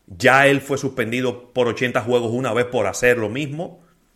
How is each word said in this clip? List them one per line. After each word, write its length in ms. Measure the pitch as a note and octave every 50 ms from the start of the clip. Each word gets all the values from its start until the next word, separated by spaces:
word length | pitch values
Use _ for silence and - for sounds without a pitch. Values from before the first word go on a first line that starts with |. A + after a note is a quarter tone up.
| _ _
Ya 380 | G2 E2+ B2 B2+ B2+ C3+ C#3
él 140 | C#3 C#3+ C#3
fue 180 | C3+ - C#3 C3
suspendido 720 | - C3+ - - A#2 A2 A#2 B2+ B2+ B2 A#2+ - - - _
por 140 | B2+ B2
ochenta 340 | A#2+ G#2+ - C3 A#2+ A2+ C3+
juegos 300 | G#2+ A2+ B2 A#2+ A#2+ A2 A2+
una 200 | B2 C3 B2 G#2+
vez 140 | A#2+ B2
por 200 | B2 - B2 G#2
hacer 320 | F#2+ - - - B2 A#2+ A#2
lo 100 | A2 G#2
mismo. 540 | A2 C3+ D3+ C3+ C3+ D#3 F3 - - - _ _ _ _ _ _ _